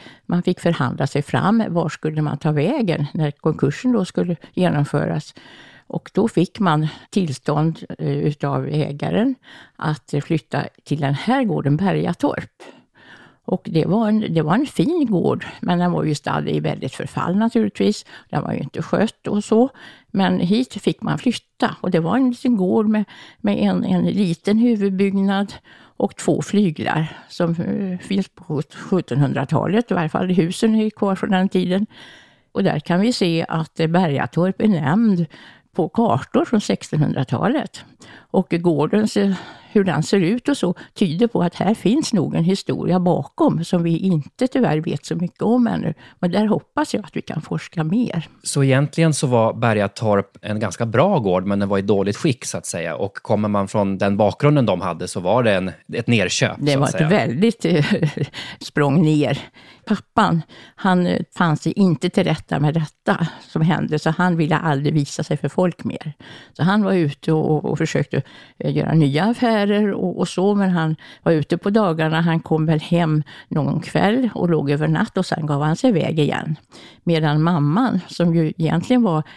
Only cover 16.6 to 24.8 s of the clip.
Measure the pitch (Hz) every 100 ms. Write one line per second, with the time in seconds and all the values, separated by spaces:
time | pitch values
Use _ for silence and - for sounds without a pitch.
16.6 | 151 147 - - - - - 190 226 233
17.6 | 214 - 202 214 - - - 151 - -
18.6 | 143 - - - 220 - - 208 - 220
19.6 | 262 - - - _ 196 185 185 180 214
20.6 | 254 - - 160 - 151 254 220 - -
21.6 | 226 160 185 175 165 226 262 240 254 226
22.6 | 185 220 214 214 202 - - - 208 202
23.6 | 202 180 - 180 175 185 196 165 - 214
24.6 | 240 220